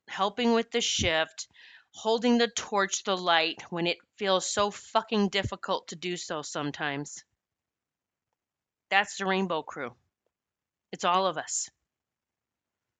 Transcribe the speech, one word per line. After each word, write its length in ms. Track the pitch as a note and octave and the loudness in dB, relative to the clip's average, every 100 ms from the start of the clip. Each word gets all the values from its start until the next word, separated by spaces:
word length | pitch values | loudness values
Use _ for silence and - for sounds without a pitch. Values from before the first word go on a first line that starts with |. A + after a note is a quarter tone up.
| - | -10
helping 460 | - G3+ G#3 A#3 | -2 -2 2 2
with 160 | A3+ A3+ | 2 2
the 120 | A#3 | -2
shift, 680 | A3+ - F3+ D#3+ D#3+ - - _ - - _ | 0 0 2 2 0 -4 -16 _ -20 -20 _
holding 480 | - A3 A3+ A#3+ A#3+ | -6 0 2 4 4
the 120 | A#3 | 4
torch, 540 | - - G3+ F#3+ - | -2 -2 0 0 -2
the 140 | G#3+ F#3 | -2 -2
light, 460 | F3+ E3 D#3+ - - | 4 4 4 -4 -8
when 160 | E3+ E3+ | -2 -2
it 100 | - _ - | -2 _ -6
feels 300 | G3 F#3 - | 0 2 2
so 220 | G#3 G3+ | 0 0
fucking 600 | - - A3+ A3 G#3+ G3 | -2 -2 -2 2 2 2
difficult 580 | G3+ F#3+ F#3+ - F#3 - | 2 -2 -6 -4 -4 -4
to 80 | E3+ | -10
do 220 | F3+ F3 | -6 -6
so 260 | - D#3+ | -6 -8
sometimes. 800 | C#3+ D#3+ D3 - D3+ C#3 C#3+ - - _ _ _ _ _ _ _ _ _ _ _ _ _ _ _ - | -6 -4 -4 -4 -4 -4 -8 -12 -20 _ _ _ _ _ _ _ _ _ _ _ _ _ _ _ 0
That's 280 | G3 G#3 - | 0 0 -2
the 80 | F#3+ | 0
Rainbow 380 | F#3+ F#3+ D#3+ | 0 0 -4
Crew. 280 | - D#3 B2 - _ _ _ _ _ _ _ _ - | -6 -8 -8 -10 _ _ _ _ _ _ _ _ -16
It's 100 | - | -4
all 240 | F3+ F#3 F#3+ | 2 2 2
of 100 | D#3 | -2
us. 320 | - - - _ _ _ _ _ _ _ _ _ _ _ _ | -6 -6 -8 _ _ _ _ _ _ _ _ _ _ _ _